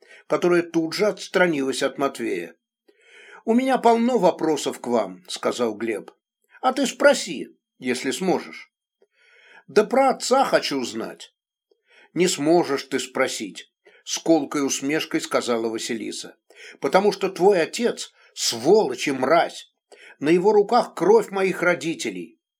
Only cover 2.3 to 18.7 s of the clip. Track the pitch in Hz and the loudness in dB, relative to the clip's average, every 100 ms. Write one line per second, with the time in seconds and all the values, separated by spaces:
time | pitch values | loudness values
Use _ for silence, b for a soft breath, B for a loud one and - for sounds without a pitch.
2.3 | 92 85 - _ _ _ B B B B | -6 -8 -16 _ _ _ B B B B
3.3 | B - 233 262 247 233 226 233 240 180 | B 0 0 2 2 4 4 4 4 2
4.3 | - 160 139 139 - 123 120 95 92 - | 2 -2 -2 -4 -6 -2 0 -2 -8 -14
5.3 | - 120 107 120 101 117 101 - _ _ | -6 -4 -2 -4 -2 -6 -6 -10 _ _
6.3 | _ b b 254 247 277 - 277 262 202 | _ b b -2 0 -2 4 4 4 -2
7.3 | 131 - _ _ - 127 120 139 - 185 | -8 -10 _ _ -10 -4 -2 -2 -2 0
8.3 | 139 - - - _ _ _ b b b | -2 -4 -18 -20 _ _ _ b b b
9.3 | b b b b 165 214 254 269 254 - | b b b b 0 2 2 2 0 0
10.3 | 269 220 156 - 139 110 110 92 - - | 2 4 2 0 -4 -4 -6 -10 -12 -20
11.3 | _ _ _ _ b b b b 151 180 | _ _ _ _ b b b b 0 0
12.3 | 147 147 175 135 135 - 131 - 127 127 | 0 2 2 2 -4 -4 -6 -4 -2 -2
13.3 | - 101 87 - _ b b - - - | -2 -10 -12 -20 _ b b -10 -6 2
14.3 | 160 139 151 135 - 139 156 151 156 - | 2 2 -2 -2 -2 -2 -4 -2 -6 -2
15.3 | 131 110 117 113 110 - 113 104 - - | -2 0 -2 -2 -6 -6 -8 -8 -10 -14
16.3 | - _ B B B 139 185 202 190 190 | -20 _ B B B 2 2 2 0 -4
17.3 | 190 190 185 151 - 233 - - b b | 2 4 4 0 -2 -4 -4 -12 b b
18.3 | - - 117 135 | -6 -4 -2 4